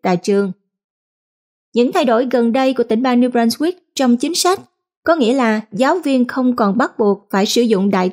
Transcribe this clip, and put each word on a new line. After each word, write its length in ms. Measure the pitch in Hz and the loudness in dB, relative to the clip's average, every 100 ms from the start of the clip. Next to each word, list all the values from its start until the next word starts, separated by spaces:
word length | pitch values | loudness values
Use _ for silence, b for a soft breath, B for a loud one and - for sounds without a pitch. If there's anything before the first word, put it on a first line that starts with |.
tại 140 | - 180 | -4 -4
trường. 360 | - 202 202 185 _ _ _ _ _ _ _ _ _ _ _ | 0 -2 -2 -6 _ _ _ _ _ _ _ _ _ _ _
Những 180 | 226 247 | 0 0
thay 120 | 370 | 0
đổi 220 | 277 226 254 | 0 0 0
gần 220 | 247 233 | 0 0
đây 220 | 240 262 | 0 0
của 100 | 254 | -2
tỉnh 180 | 233 220 | -2 0
bang 180 | 262 247 | 0 2
New 100 | 247 | 2
Brunswick 420 | 247 233 226 311 359 _ | 2 0 0 -4 -4 _
trong 220 | - 262 240 | -2 0 2
chính 180 | 285 | 0
sách 260 | 349 349 381 - _ _ _ | -2 0 -2 -6 _ _ _
có 120 | - 330 | -2 0
nghĩa 180 | 220 | 0
là 260 | 269 240 214 214 | 0 0 -2 -4
giáo 260 | 190 262 359 | -2 0 0
viên 260 | 311 262 | 0 0
không 320 | 247 - 254 247 | 0 -2 -2 0
còn 220 | 208 196 | 0 0
bắt 200 | 277 - | -2 0
buộc 300 | 214 196 _ | -2 -2 _
phải 160 | 196 208 | -2 0
sử 160 | - | 0
dụng 280 | 233 208 196 | 2 2 2
đại 200 | 196 185 | 0 -2